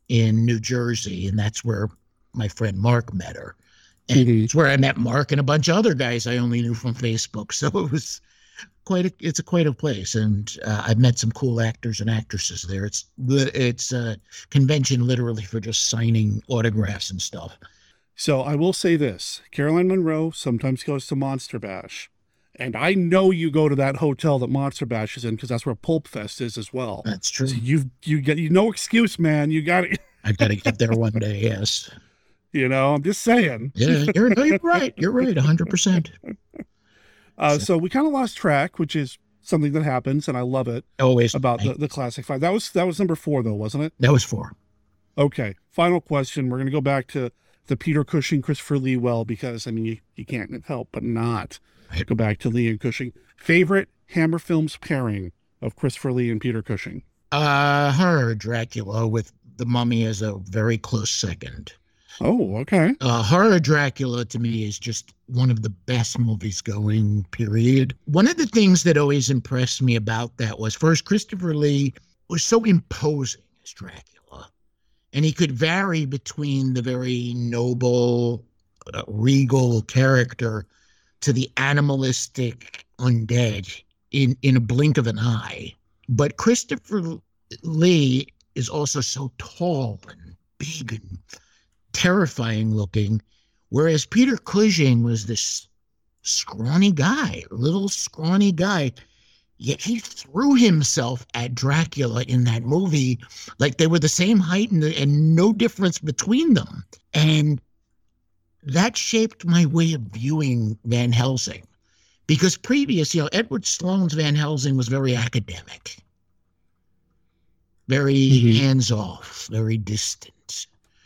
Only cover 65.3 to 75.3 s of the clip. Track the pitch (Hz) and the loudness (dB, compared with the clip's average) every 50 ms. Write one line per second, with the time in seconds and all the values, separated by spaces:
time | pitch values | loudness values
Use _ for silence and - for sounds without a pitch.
65.3 | 127 120 127 127 120 110 110 113 95 - - - 127 120 113 - - - 120 113 | -2 2 2 2 2 2 -2 -4 -6 -8 -6 -2 0 0 0 -2 -2 -2 0 0
66.3 | 110 95 92 107 98 - - 110 101 104 104 104 107 110 107 101 104 104 98 - | 0 -2 -4 -8 -8 -8 -8 -8 -6 -2 -2 0 2 2 2 2 0 0 -2 -4
67.3 | - - 117 107 104 113 117 123 135 135 131 131 131 _ - - 147 170 208 285 | -6 -6 -4 0 2 2 4 4 4 4 2 0 -2 _ -6 0 2 4 4 4
68.3 | 349 339 311 220 - 233 208 190 185 156 131 175 156 147 147 143 143 143 123 117 | 4 2 -2 0 4 4 6 6 6 6 6 4 4 4 4 4 2 2 2 0
69.3 | 139 123 - - 135 127 127 - - - 131 127 117 113 107 107 113 113 120 117 | 0 -2 -2 -2 -2 -2 -2 -2 -2 0 2 2 2 2 0 -2 -4 -4 -4 -6
70.3 | _ - 120 107 104 - 110 110 - - 156 160 165 147 - - 196 214 - - | _ -4 -4 -4 -4 -4 -6 -6 -4 0 2 2 2 2 0 0 -2 -2 -2 -4
71.3 | 214 185 180 170 156 147 147 147 143 139 139 135 - - _ _ _ _ _ - | -10 -6 -4 -4 -2 0 2 2 2 2 0 0 -2 -8 _ _ _ _ _ -6
72.3 | 175 156 - - 233 233 220 220 190 165 - - - - - 151 151 143 135 120 | -6 -4 0 2 2 2 4 4 4 4 2 0 -8 -4 -2 -2 0 -2 -4 -6
73.3 | - - _ _ _ _ _ - - - 101 90 - - - _ _ _ _ _ | -8 -12 _ _ _ _ _ -20 -20 -18 -18 -18 -18 -20 -20 _ _ _ _ _
74.3 | 67 69 - - _ _ _ _ _ _ _ _ _ _ _ _ - 139 156 156 | -20 -20 -20 -20 _ _ _ _ _ _ _ _ _ _ _ _ -4 0 0 0